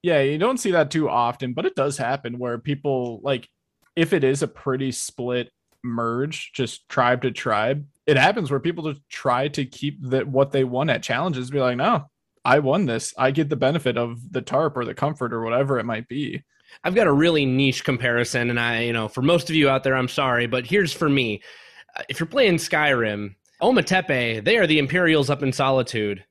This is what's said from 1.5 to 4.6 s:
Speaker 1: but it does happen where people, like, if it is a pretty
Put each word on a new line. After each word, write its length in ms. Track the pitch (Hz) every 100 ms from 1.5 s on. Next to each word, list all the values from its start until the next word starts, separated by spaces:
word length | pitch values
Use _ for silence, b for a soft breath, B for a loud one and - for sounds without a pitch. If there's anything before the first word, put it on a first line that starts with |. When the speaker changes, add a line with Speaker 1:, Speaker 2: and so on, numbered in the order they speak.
Speaker 1:
but 120 | 123 202
it 100 | -
does 200 | 143 143
happen 420 | 120 139 120 123
where 200 | 123 120
people, 640 | - 143 143 131 120 113
like, 260 | 139 127 - _ _ _ _
if 180 | - 156
it 120 | 180
is 180 | 131 139
a 60 | 156
pretty 420 | -